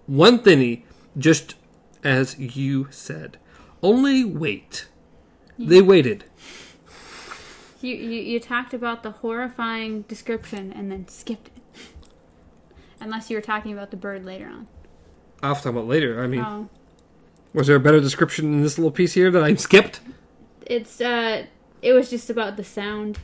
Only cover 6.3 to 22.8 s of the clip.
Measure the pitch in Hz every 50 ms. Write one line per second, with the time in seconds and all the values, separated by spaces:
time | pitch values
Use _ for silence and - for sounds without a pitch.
6.3 | - _ - - - - - - - _ _ - - - - - - - - -
7.3 | - - - - - - - - - _ - 254 247 - - 233 233 226 - -
8.3 | 233 233 233 - 247 240 247 - - 240 240 233 233 233 - 220 208 - - 226
9.3 | 226 233 254 247 247 - 233 226 226 226 220 220 214 214 208 - 220 - - -
10.3 | 226 220 226 - 220 202 196 190 202 214 202 196 190 190 180 - - - - -
11.3 | 226 208 - - - - - _ _ - - - - - - - - _ _ _
12.3 | _ _ _ - _ _ _ _ _ - - _ _ - 214 214 220 220 220 -
13.3 | 226 214 214 - 214 214 214 214 208 202 202 202 - 185 - 202 196 190 185 185
14.3 | 185 190 202 - - - 226 - - - - - - - _ - - _ _ _
15.3 | _ _ - 139 143 139 - 135 117 120 110 117 131 165 151 123 113 117 127 123
16.3 | 131 143 120 214 208 208 214 202 - - - _ _ _ _ _ _ _ _ _
17.3 | _ - - _ - - 135 139 143 139 131 151 156 151 139 135 - - 165 -
18.3 | - - 156 151 147 147 147 151 143 - 165 156 143 - 180 175 - 180 180 185
19.3 | 175 180 156 151 208 - - - - 196 - - - - - - - - _ _
20.3 | _ _ - _ _ _ - - 247 233 214 - - - 240 247 240 233 233 226
21.3 | 220 - 208 - _ _ _ _ _ _ - 233 254 254 247 - 247 233 - -
22.3 | 226 233 220 196 202 208 190 - - 214